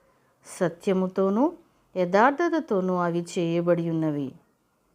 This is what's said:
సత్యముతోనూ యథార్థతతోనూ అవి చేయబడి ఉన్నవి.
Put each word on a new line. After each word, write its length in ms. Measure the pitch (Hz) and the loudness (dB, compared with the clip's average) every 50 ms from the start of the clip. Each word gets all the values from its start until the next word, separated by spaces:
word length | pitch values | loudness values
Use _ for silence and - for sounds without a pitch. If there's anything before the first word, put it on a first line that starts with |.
| _ _ _ _ _ _ _ _ _ | _ _ _ _ _ _ _ _ _
సత్యముతోనూ 1000 | - - - 185 165 170 - - 208 190 185 185 185 185 - 190 190 202 220 269 339 359 - _ _ _ _ _ _ - | -20 -6 -2 -2 -2 -2 -4 -2 -2 0 0 -2 -2 -2 0 0 0 2 2 0 0 -2 -6 _ _ _ _ _ _ -4
యథార్థతతోనూ 1000 | 185 180 175 185 202 226 269 285 277 349 339 330 320 - - 220 185 185 185 185 175 | -4 0 2 4 4 4 4 4 2 0 0 0 -2 -2 0 -2 0 0 0 0 0
అవి 240 | 175 170 170 175 170 | 0 0 -2 -2 -4
చేయబడి 580 | 170 - 190 170 165 165 175 170 170 175 175 165 170 | -4 -4 -2 -2 0 0 0 2 2 2 2 0 -2
ఉన్నవి. 380 | 165 160 160 156 147 147 139 127 - - _ _ _ _ _ _ _ _ _ _ | -2 0 0 -2 -2 -2 -6 -8 -10 -14 _ _ _ _ _ _ _ _ _ _